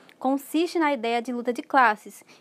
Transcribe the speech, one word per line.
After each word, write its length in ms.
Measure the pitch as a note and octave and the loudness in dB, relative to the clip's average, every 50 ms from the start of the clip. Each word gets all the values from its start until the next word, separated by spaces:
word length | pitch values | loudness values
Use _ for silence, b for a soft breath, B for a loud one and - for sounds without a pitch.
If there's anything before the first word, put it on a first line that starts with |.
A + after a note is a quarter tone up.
| B B B _ | B B B _
consiste 600 | - C4 C4+ C4+ - - - D4+ E4+ E4+ - F4 | -2 -2 -2 -2 -4 -4 -2 -2 -2 0 0 0
na 120 | D#4+ D4 C#4+ | 0 0 0
ideia 300 | B3 G#3+ A#3 A#3 A#3+ A#3 | -2 -2 -2 -2 -2 -2
de 100 | B3 B3 | -4 -6
luta 200 | A#3+ A#3 B3 A#3+ | -6 -4 -4 -6
de 100 | C4+ D4+ | -6 -6
classes 600 | - - C#4 B3+ A3+ G#3+ G#3 - G3+ G3 - B B B B | 0 4 4 4 4 4 0 -4 -14 -20 -20 B B B B